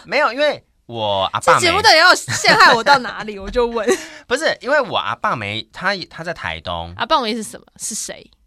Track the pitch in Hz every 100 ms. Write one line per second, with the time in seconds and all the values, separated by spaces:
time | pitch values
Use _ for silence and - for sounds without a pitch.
0 | - 247 277 254 294 - _ _ - 117
1 | 107 98 95 110 - 151 349 381 440 320
2 | 359 320 - - 359 - 359 262 - 277
3 | 220 190 214 196 196 240 240 233 214 359
4 | - - - 269 311 - 226 294 208 104
5 | 101 117 214 151 101 107 - - 180 196
6 | - - 170 160 87 80 90 85 85 90
7 | 226 - 226 226 214 - _ - - 214
8 | - - - _